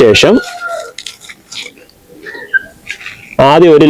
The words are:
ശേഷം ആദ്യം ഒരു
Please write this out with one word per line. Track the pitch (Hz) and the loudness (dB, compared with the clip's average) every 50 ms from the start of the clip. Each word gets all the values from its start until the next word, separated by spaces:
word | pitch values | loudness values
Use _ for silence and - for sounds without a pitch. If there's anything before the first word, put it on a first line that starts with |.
ശേഷം | 131 110 104 - - 160 220 - 698 - - - - - - 640 - 466 - - - - - _ - - - _ _ _ - - - - - - - _ _ _ _ _ - - - - 1047 960 960 - 1077 1077 1077 1077 - - - - - - - - - - - - - - 131 139 | 4 2 2 2 2 2 0 0 -2 -6 -12 -14 -12 -12 -10 -12 -14 -16 -18 -20 -20 -20 -20 _ -20 -20 -20 _ _ _ -20 -18 -18 -20 -20 -20 -20 _ _ _ _ _ -20 -20 -20 -20 -18 -18 -12 -8 -8 -8 -8 -10 -16 -20 -20 -18 -18 -18 -20 -20 -20 -20 -20 -8 -2 0 2 2
ആദ്യം | 151 165 180 170 151 | 4 4 4 4 4
ഒരു | 147 156 | 4 4